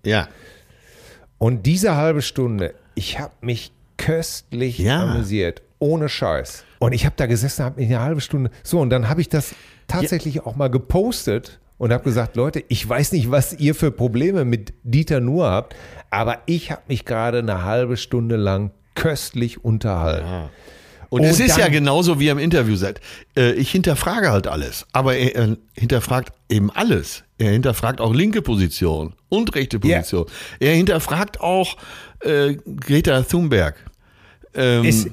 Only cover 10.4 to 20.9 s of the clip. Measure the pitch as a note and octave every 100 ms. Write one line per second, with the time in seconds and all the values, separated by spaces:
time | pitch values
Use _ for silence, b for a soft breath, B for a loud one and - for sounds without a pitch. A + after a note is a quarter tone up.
10.4 | - A#2 C3+ B2 - F3+ A3 A#3+ - G#2+
11.4 | - - _ - A#2 A#2+ C3 A#2 A2+ A#2
12.4 | C3+ D3+ - A#2+ A2 A#2+ C#3+ F#3 A2+ C#3
13.4 | B2+ E3 D3 D3+ D#3 - B2+ A#2 E3 G3
14.4 | B2+ A#2 G#2 - B2 C3 D#3+ D3 A#2+ D#3+
15.4 | D3 F#2 - B B B B G2 A2+ A#2
16.4 | - E3+ - D3+ - B2 - A#2 A#2 A#2+
17.4 | A2+ F#2+ F2+ A#2 B2+ B2 - B2 A#2 A#2
18.4 | G2+ F#2+ G#2 - _ - E3 C#3+ - A#2+
19.4 | A#2+ - A#2 A2 A2 F2+ D#2+ D#2+ E2 F2+
20.4 | D2+ B B B B